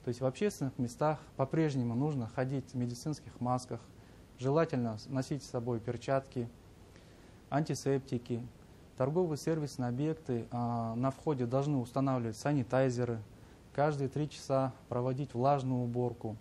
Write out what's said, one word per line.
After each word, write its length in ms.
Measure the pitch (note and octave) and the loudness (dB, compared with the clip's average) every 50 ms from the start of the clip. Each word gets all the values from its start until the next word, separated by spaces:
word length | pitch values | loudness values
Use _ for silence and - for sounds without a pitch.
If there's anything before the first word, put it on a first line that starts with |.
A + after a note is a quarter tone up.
| - | -2
То 40 | B2+ | -4
есть 140 | A#2 - | -2 0
в 20 | C3 | 0
общественных 540 | C3 C3 - G#3 G#3 G3+ - C#3+ C3 - - | 0 2 2 0 0 0 0 -4 -2 0 -2
местах 400 | B2 A#2 - - D3+ D#3 D3+ - - - - | -2 -2 0 0 2 2 2 0 -6 -12 -2
по-прежнему 580 | - C3+ C3+ - D#3+ D#3+ D3+ C3+ C3+ A#2+ A#2+ A2+ | -2 0 2 4 2 4 4 2 2 0 2 2
нужно 320 | A#2+ C#3+ D#3 D3 C3+ A2+ | 2 2 2 0 0 -2
ходить 460 | G#2+ - C3+ B2+ C3 C#3 C3+ B2+ - | -2 -2 -2 -2 0 0 -4 -4 -4
в 20 | - | -2
медицинских 640 | B2+ B2 A#2+ A#2+ A#2+ - D#3 D3 - - A2 - - | -2 -2 -2 -2 -4 -4 -4 -4 -4 -8 -16 -8 -4
масках, 400 | B2 B2 B2+ B2+ B2 - A#2+ - - - - - - - - - - - - - | 0 0 0 0 0 -4 -8 -10 -10 -16 -20 -20 -20 -20 -20 -20 -20 -20 -12 -2
желательно 580 | B2 C3+ C#3+ D#3+ E3 D#3+ - B2+ A#2+ A#2 A2 | 0 4 4 4 4 4 2 0 0 0 -2
с-, 100 | G#2 - | -6 -8
носить 360 | - C#3 C3 C3 - D#3 C3+ | -4 -2 -2 -2 -2 -4 -6
с 80 | - - | -6 -4
собой 280 | - B2 A#2 B2 A#2+ A2+ | -4 -4 -2 0 -2 -2
перчатки, 720 | A2 B2 A#2 A2+ - - C3+ C3+ C3+ - - B2+ A#2 A#2 - - - - - - - - - - - - - - - - - - - - | -2 -4 -6 -4 0 0 0 0 0 -2 -6 -6 -6 -6 -8 -16 -20 -20 -20 -20 -20 -20 -20 -20 -20 -20 -20 -20 -20 -20 -20 -20 -8 -2
антисептики. 920 | C3+ C#3+ D#3 D3+ C#3 - - C#3 C#3 C3+ C3+ - C3 A#2+ - - B2 A#2 A#2+ A#2+ - - - - - - - - - | 0 0 0 0 -2 0 2 2 2 2 0 -2 -4 -4 -2 -2 -4 -4 -4 -8 -14 -18 -20 -20 -20 -20 -20 -20 -2
Торговые 400 | - B2+ C3+ D3+ F3+ F#3 E3 D3+ | 0 0 2 2 2 2 2 0
сервисные 540 | C3+ - D#3+ E3 D#3+ D3 C#3 - - B2+ A#2+ | -2 0 0 0 0 0 -4 -2 -2 -2 -2
объекты, 560 | A#2+ B2+ D3 D#3+ D#3+ D#3+ - - B2 A#2 A2+ - | 0 0 0 0 0 -2 -2 -2 -2 -2 -2 -4
а, 440 | - A#2+ A#2+ A#2 A#2+ A#2 A2+ A2+ A2+ | -4 -2 0 0 0 0 0 -2 0
на 160 | A#2+ B2+ C3+ | 0 0 0
входе 340 | C3 - - D#3+ D3+ B2+ B2 | -2 0 -2 -2 0 2 0
должны 320 | A#2 B2+ C3+ C#3 D3+ D3 | 2 2 2 2 2 2
устанавливать 640 | C3 A#2 - - C3+ C3+ C#3 C3 B2+ A#2 A2+ A2 - | 0 0 0 0 2 2 2 2 2 0 -2 -4 -2
санитайзеры, 800 | - D3 D3 C#3+ B2+ - - C3 C3+ C3 A#2+ A#2+ B2 A#2+ A#2 A2+ A2 - - - - - - - - - - | 0 2 2 2 2 2 4 4 4 4 4 2 0 0 -2 -6 -6 -12 -18 -20 -20 -20 -20 -20 -20 -6 0
каждые 340 | - C#3+ D3+ D3+ C#3 C#3 C3 | 2 2 2 2 0 -2 -2
три 220 | - C#3+ D3+ D3 | 0 -2 -2 -2
часа 420 | - - - - C3+ C3+ C3 C3 - - - - | -4 -12 -2 0 2 2 2 0 -2 -8 -8 -4
проводить 460 | - B2 B2 C3 C3 C3 D3 B2+ - | -2 0 2 0 0 0 -4 -4 0
влажную 480 | A#2 B2+ C#3 C#3+ C#3 C3 C3 B2+ B2 | 4 4 6 4 4 2 0 0 2
уборку. 560 | B2 A#2+ A#2 B2 B2 A#2+ A#2 - - A2 A2 A2+ | 0 0 0 0 0 0 -2 -4 -6 -6 -6 -8